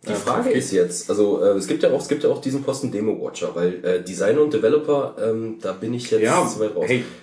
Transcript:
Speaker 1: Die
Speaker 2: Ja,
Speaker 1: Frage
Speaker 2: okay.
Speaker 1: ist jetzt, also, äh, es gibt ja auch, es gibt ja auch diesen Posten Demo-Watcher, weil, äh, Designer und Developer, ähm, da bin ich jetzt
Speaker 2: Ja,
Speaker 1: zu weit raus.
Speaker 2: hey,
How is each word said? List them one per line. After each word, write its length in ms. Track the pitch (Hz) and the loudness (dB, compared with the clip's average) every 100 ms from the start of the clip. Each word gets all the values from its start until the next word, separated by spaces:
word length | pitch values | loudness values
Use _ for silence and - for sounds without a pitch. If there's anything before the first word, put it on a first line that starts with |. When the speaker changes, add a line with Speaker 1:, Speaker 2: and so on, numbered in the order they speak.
Speaker 1:
Die 60 | 107 | -6
Speaker 2:
Ja, 40 | |
Speaker 1:
Frage 360 | 101 120 123 254 | -4 -2 0 2
Speaker 2:
okay. 80 | 127 | 0
Speaker 1:
ist 120 | - | 2
jetzt, 400 | 95 87 - - | 2 2 -2 -4
also, 320 | 104 104 98 | 2 2 4
äh, 140 | 98 98 | 2 2
es 100 | 92 | 0
gibt 160 | 151 | 0
ja 80 | 131 | 2
auch, 100 | 127 | 2
es 60 | - | 0
gibt 140 | 147 | 0
ja 80 | 135 | 2
auch 100 | - | 0
diesen 220 | 131 139 | -2 -2
Posten 300 | 135 110 127 | -2 -4 -4
Demo-Watcher, 580 | 101 110 87 - - 90 | -2 -2 -2 -6 -6 -6
weil, 300 | 85 90 90 | 0 -2 0
äh, 180 | 90 90 | -2 -2
Designer 400 | 90 92 101 147 | -2 0 2 4
und 120 | 151 | 2
Developer, 640 | 110 110 151 147 143 131 - | 4 4 2 2 0 0 -2
ähm, 380 | 107 113 113 110 | -2 -2 -4 -8
da 120 | 95 | -8
bin 200 | 95 110 | -6 -6
ich 160 | 120 120 | -6 0
jetzt 120 | 110 | 2
Speaker 2:
Ja, 240 | 110 175 - | 4 2 2
Speaker 1:
zu 140 | - | -2
weit 160 | 107 110 | -4 -2
raus. 80 | 90 | 0
Speaker 2:
hey, 180 | 127 - - | 0 -2 -12